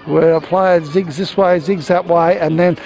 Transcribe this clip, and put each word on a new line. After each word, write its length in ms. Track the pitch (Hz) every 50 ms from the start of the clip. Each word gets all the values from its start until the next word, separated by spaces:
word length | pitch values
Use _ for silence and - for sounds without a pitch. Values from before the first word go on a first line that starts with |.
| -
where 280 | 156 147 160 160 165 165
a 80 | 160
player 400 | 156 - 170 190 190 185 180 170
zigs 340 | 156 147 147 190 190 165 135
this 220 | 151 196 165 - -
way, 220 | 196 180 180 175
zigs 260 | 143 165 196 175 139
that 220 | - 180 175 185 -
way, 320 | 170 170 165 170 190 202
and 200 | 165 156 160 160
then 160 | 175 180 165 - -